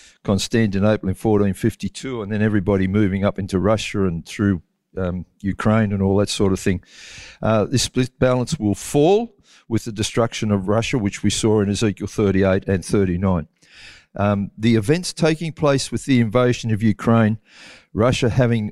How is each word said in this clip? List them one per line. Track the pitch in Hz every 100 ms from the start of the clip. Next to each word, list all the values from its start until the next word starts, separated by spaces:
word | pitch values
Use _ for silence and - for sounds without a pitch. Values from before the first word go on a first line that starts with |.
| - _
Constantinople | - 98 - 117 110 98 104 107 92
in | 92
fourteen | 113 104 101
fifty-two, | 90 117 - 98 - 135 120
and | 101
then | 107
everybody | 107 104 92 98 92
moving | 101 104 98
up | 98 -
into | 98 95
Russia | 90 107 - 107 95
and | 82
through, | - - 101 90 - _ _ 92
um, | 92 90 85 _
Ukraine | 98 95 - 110 104
and | 101
all | 95 98
that | 101
sort | - 101
of | 92
thing. | - 90 - - - - - -
Uh, | - 110 98
this | 117
split | - - 127 -
balance | 131 127 120 -
will | 104
fall | 101 - 147 151 208 233 _ _ - -
with | 113
the | -
destruction | 104 107 - 113 - 110
of | 101 92
Russia, | 107 113 135
which | 101 -
we | 107
saw | - 113 107
in | 101
Ezekiel | 101 113 95 104
thirty-eight | - 101 95 95 95 -
and | 95
thirty-nine. | - 110 95 90 95 90 76 _ _ - - - _
Um, | - 101 101 101 -
the | 107 113
events | 104 165 180
taking | - 160 156 165
place | - 151 139 -
with | 117
the | - 127
invasion | 117 123 123 120 117
of | 107
Ukraine, | 110 101 - 117 110 113 _ - - - _
Russia | - 117 127 120
having | 101 123 117 104